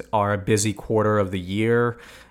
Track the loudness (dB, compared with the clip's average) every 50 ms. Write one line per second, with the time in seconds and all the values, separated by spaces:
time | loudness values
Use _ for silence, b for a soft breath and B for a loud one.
0 | -6 -4 -2 0 0 0 0 -2 0 0 0 2 2 0 -4 -6 -4 -2 0 2
1 | 2 2 2 2 0 0 -2 -6 -6 -4 -2 0 0 2 2 2 2 0 -2 -6
2 | B B B B B B